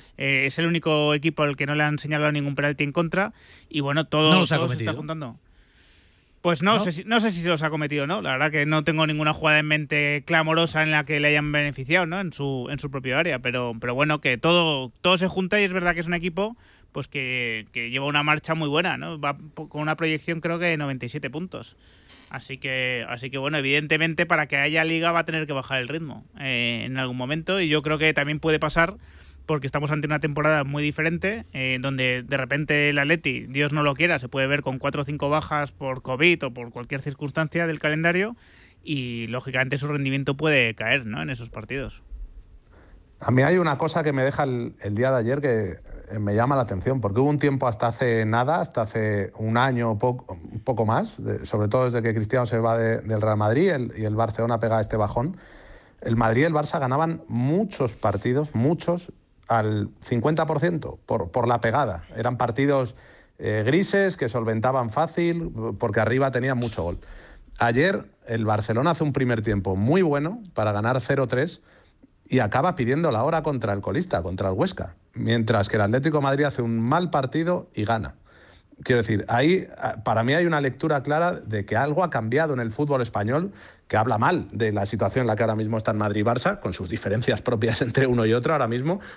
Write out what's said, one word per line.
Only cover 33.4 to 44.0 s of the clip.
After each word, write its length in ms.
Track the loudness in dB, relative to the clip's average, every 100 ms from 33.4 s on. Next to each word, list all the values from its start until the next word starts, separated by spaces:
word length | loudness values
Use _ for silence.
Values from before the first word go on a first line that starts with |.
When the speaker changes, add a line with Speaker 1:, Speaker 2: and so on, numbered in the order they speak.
| -6
Speaker 1:
Dios 260 | -2 0
no 80 | 2
lo 140 | 0 2
quiera, 240 | 0 0
se 100 | -2
puede 160 | -2 0
ver 160 | 0
con 160 | -2 -4
cuatro 240 | -4 -4
o 40 | -4
cinco 260 | -4 0
bajas 400 | 0 0 -4 -4
por 320 | -6 -8 -6
covid 420 | -6 2 2 2 -2
o 60 |
por 160 | -8 -12
cualquier 300 | -12 -8 -8
circunstancia 640 | -6 -8 -6 -4 -2 -2 -2
del 140 | -2
calendario, 560 | -2 0 2 2 -2 -6 -18 -20 -20 -18
y 420 | -6 -6 -4 -6 -6
lógicamente 540 | -6 -2 -2 0 -2
su 80 | -2
rendimiento 480 | -2 0 0 -2 0
puede 380 | 2 4 4 0
caer, 320 | 0 0 -2
¿no? 120 | -6
En 80 | -6
esos 180 | -8 -10
partidos. 540 | -12 -10 -8 -8 -12 -16 -14 -12 -16 -20 -20 -20 -20 -20 -20 -20 -6
Speaker 3:
A 120 | 2
mí 100 | 4
hay 160 | 6 4
una 200 | 2 0
cosa 240 | -2 0